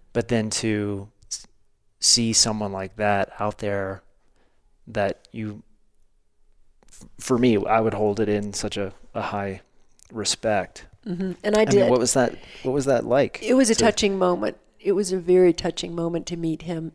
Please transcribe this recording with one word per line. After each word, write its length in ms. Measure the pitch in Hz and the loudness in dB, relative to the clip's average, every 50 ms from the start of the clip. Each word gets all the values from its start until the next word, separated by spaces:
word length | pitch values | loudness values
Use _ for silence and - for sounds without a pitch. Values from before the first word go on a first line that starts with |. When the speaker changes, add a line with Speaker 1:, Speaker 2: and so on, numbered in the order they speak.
| - _ - | -20 _ -4
Speaker 1:
But 160 | 120 117 - | -4 -2 0
then 220 | 120 113 107 110 | -2 -2 -2 -2
to 580 | - - - 113 107 104 104 101 101 98 98 104 _ _ _ - | -4 -4 -2 -2 -2 -2 -2 -4 -6 -8 -10 -12 _ _ _ -14
s-, 160 | - - - - _ _ _ _ _ _ _ _ _ _ | -14 -14 -14 -18 _ _ _ _ _ _ _ _ _ _
see 320 | - - - 120 117 113 107 | 0 2 2 2 2 2 2
someone 400 | - - 113 107 107 107 101 98 | 2 2 2 0 -2 -4 -6 -6
like 240 | 95 95 95 - | -6 -8 -10 -6
that 360 | 107 107 104 101 98 95 - - - | -2 0 2 2 2 0 -2 -4 -4
out 200 | 104 104 104 - | -4 -4 -4 -4
there 440 | 110 104 101 98 95 95 95 95 - _ _ _ _ _ _ _ _ _ _ _ _ _ _ _ _ | -6 -4 -4 -4 -4 -6 -8 -10 -14 _ _ _ _ _ _ _ _ _ _ _ _ _ _ _ _
that 420 | - 110 110 101 98 - - _ - - | -8 -4 -2 -2 -2 -2 -6 _ -16 -12
you, 300 | 117 110 104 104 110 - _ - _ _ _ _ _ _ _ _ _ _ _ _ _ _ _ _ _ - - _ _ _ - | -10 -8 -8 -10 -12 -16 _ -20 _ _ _ _ _ _ _ _ _ _ _ _ _ _ _ _ _ -20 -20 _ _ _ -20
f-, 160 | - - - - - - | -20 -20 -20 -20 -18 -14
for 180 | - - 127 117 | -2 0 0 4
me, 180 | 123 127 110 101 | 4 4 4 4
I 220 | - - 110 113 | 2 2 2 2
would 140 | 110 110 107 | 2 0 0
hold 240 | 104 107 104 101 110 | 0 0 0 0 0
it 80 | 110 101 | 0 0
in 240 | 104 104 101 104 98 | 0 -2 -2 -4 -8
such 240 | - - 104 - | -6 -6 -6 -6
a, 160 | 104 98 95 - - - - - | -6 -8 -8 -10 -14 -20 -12 -10
a 80 | 113 107 | -8 -8
high 380 | - - 101 101 98 95 95 - _ _ _ _ _ _ _ _ _ 104 | -6 -6 -6 -6 -6 -8 -10 -14 _ _ _ _ _ _ _ _ _ -12
respect. 720 | 110 101 - - - - 113 107 98 90 - - - - - - _ _ | -6 -4 -4 -4 -2 -2 0 0 0 -2 -4 -10 -18 -20 -20 -20 _ _
Speaker 2:
Mm-hmm. 260 | 214 180 175 190 190 175 - - | -10 -6 -6 -6 -6 -6 -6 -4
And 140 | 208 208 | 0 2
I 60 | 214 220 | 2 4
Speaker 1:
I 20 | |
Speaker 2:
did. 140 | 214 208 202 - | 4 4 4 6
Speaker 1:
mean, 80 | - | 6
what 100 | 127 123 | 4 4
was 140 | 117 123 - | 2 2 2
that, 200 | - 123 - - - - - - - - | 2 2 2 -2 -6 -14 -18 -20 -8 -6
what 100 | 127 131 | -2 -2
was 140 | 143 131 | 0 0
that 180 | 139 131 117 117 | 2 2 2 2
like 360 | 117 120 139 131 - - - - | 2 2 2 2 0 -2 -6 -2
Speaker 2:
It 120 | 214 247 | 2 4
was 140 | 262 269 214 | 4 4 4
a 60 | 226 | 4
Speaker 1:
to 60 | - 226 | 4 2
Speaker 2:
touching 340 | 226 202 - 220 202 196 190 | 2 2 2 0 0 0 2
moment. 380 | 185 180 180 180 208 180 - - _ _ _ _ | 2 2 2 0 -2 -4 -6 -8 _ _ _ _
It 120 | - 185 196 | -2 0 0
was 200 | 190 208 180 185 | 0 0 -2 -4
a 60 | 185 | -4
very 340 | 170 175 180 185 185 175 165 | 2 4 6 8 8 6 6
touching 420 | - - 175 - - - 180 170 | 4 -2 -4 -4 -4 -8 -8 -6
moment 320 | 170 170 165 170 165 - | -4 -4 -2 -2 -4 -4
to 100 | - 175 | -6 -8
meet 260 | 170 165 160 156 156 160 | -4 -2 -4 -4 -4 -6
him. 300 | 170 175 160 160 160 156 | -6 -6 -6 -6 -8 -12